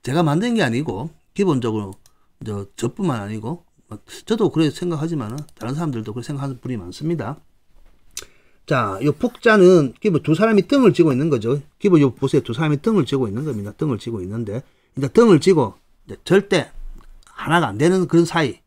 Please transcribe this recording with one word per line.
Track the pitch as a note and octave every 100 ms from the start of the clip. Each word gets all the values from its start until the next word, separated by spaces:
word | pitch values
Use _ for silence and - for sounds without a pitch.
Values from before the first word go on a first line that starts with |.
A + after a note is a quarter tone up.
제가 | - D#3
만든 | D#3+ D3+ A#3+ A3+
게 |
아니고, | C#3+ A#2 D#3 G2 D#3+ _ _
기본적으로, | - G3 C3+ A#2 A2 G2+ F#2 _ _ _ _ -
저, | G2+ G2+ -
저뿐만 | A#2+ - F#3 A#2
아니고, | G2+ G#2+ G#2+ F3 _ _ _ G#2 _ - -
저도 | A3+ F#3
그렇게 | D#3 D#3
생각하지만은, | - F3+ D#3 E3 D#3+ G#2+ C3 D3+ _
다른 | A2+ D3
사람들도 | E3 A#2 A2
그렇게 | A2+ A#2
생각하는 | C#3+ C#3 B2+
분이 | B2+ A#2+
많습니다. | F2 - D3+ E3 G#2 D3+ _ _ _ - - _ _ - - _ _ _ -
자, | C3 G#2+ F#2+
요 | C#3+
폭자는 | - B3 - A#3 G#3+ F3+ F3+ C3+ -
기본 | G#3+ D#3
두 | - D#3+
사람이 | A3+ G#3 -
등을 | C#4 A3+
쥐고 | E3+ D#3+
있는 | B2+ D#3+
거죠. | B2+ A2+ C#3+ - _
기본 | G3+ E3+
요 | C#3
보세요. | - C3+ D3
두 | -
사람이 | A#2 D#3+ C#3+
등을 | A3+ G#3+ C#3
쥐고 | C#3 A2+
있는 | G#2+ D3+
겁니다. | A2+ G2+
등을 | - D#3 G#2+
쥐고 | - A2+
있는데, | F#2 A2 G#2+ A2+ - _ _ -
이제 | C3+
등을 | - A#3 D#3+
쥐고, | F#3 E3+ A2 - _ _ -
이제 | G2 -
절대 | F#3+ G3 F3+ A2+ - - - - - _
하나가 | - - E3+ C3+
안 | G2+
되는 | D#3+ F#3+ F3
그런 | E3+ E3+
사이. | F3 C#3 -